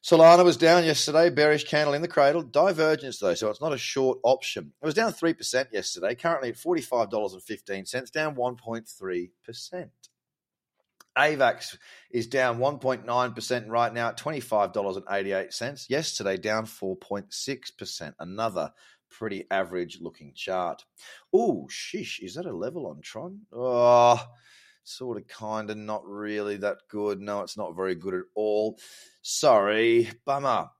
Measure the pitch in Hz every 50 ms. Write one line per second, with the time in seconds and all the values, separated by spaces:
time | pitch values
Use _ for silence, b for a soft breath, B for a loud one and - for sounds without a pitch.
0 | _ - 170 160 160 165 170 175 180 175 156 117 165 160 170 180 170 160 151 -
1 | - - 151 160 170 175 143 139 151 151 151 147 147 - - 151 151 147 143 147
2 | 165 165 - - 143 139 147 147 151 120 - 143 165 196 185 156 160 156 156 151
3 | 147 131 110 - 104 95 85 - 113 107 107 - 147 160 147 127 - - - 139
4 | 135 131 123 - - 117 131 - - - - 104 82 71 _ _ - 156 147 190
5 | 226 233 - - - 165 160 _ 156 - - 127 135 131 110 101 90 - - 87
6 | 85 101 123 120 - 170 170 143 131 120 117 - - 165 180 165 127 - 127 120
7 | 113 101 113 110 107 98 92 92 - - 110 98 _ - 98 98 95 - - 127
8 | 131 120 _ 156 156 156 147 127 120 123 123 120 _ 113 117 117 113 - - -
9 | 95 95 90 87 87 90 _ _ _ - 117 - - - - 180 170 101 _ _
10 | _ _ _ _ _ _ _ _ _ _ _ _ _ _ _ _ _ _ _ _
11 | - _ _ 127 139 151 156 139 135 120 110 - - - - - B B B B
12 | B B - 123 110 113 - 135 127 127 117 113 123 139 147 131 123 131 127 117
13 | - 113 120 123 123 123 120 120 110 - 127 123 110 107 113 117 120 117 110 120
14 | 117 117 - - - 156 160 143 117 - 117 107 101 92 - 107 101 98 92 98
15 | 98 - 98 101 98 98 98 95 95 - - - 117 127 143 127 - - 131 147
16 | 165 - - - 104 98 95 92 - 107 107 110 110 110 - - - 95 95 92
17 | - - 101 101 98 _ - - - - 135 127 - - _ _ 104 - - -
18 | 82 73 - _ 73 87 92 104 113 113 92 92 76 69 b b b b b b
19 | b _ _ - 110 110 101 95 - _ 95 98 95 87 90 90 87 82 - -
20 | 82 85 - _ 78 71 67 - - - 95 92 90 85 71 - - _ _ B
21 | B B B B B B - 202 233 220 135 92 69 67 - - - - - 113
22 | 95 - - - 110 92 90 151 180 170 113 85 98 123 160 180 139 92 76 73
23 | 78 - - 110 143 180 196 208 214 _ - 117 123 127 123 120 120 120 120 120
24 | 120 120 120 120 B B B B B B B B B B B B B - - -
25 | 131 127 117 104 98 _ - - 110 107 110 110 107 104 107 107 107 107 107 107
26 | - 95 101 104 107 107 104 104 104 104 101 101 98 101 98 - _ _ - 107
27 | 104 104 101 95 101 104 101 101 95 87 - 101 104 82 82 87 95 95 92 82
28 | 82 98 92 92 92 _ _ 107 107 107 104 104 107 110 107 B B B B B
29 | B B B B B - - - - 147 123 107 98 101 107 110 113 117 113 117
30 | 117 113 - _ _ - 139 139 139 135 120 98 78 - _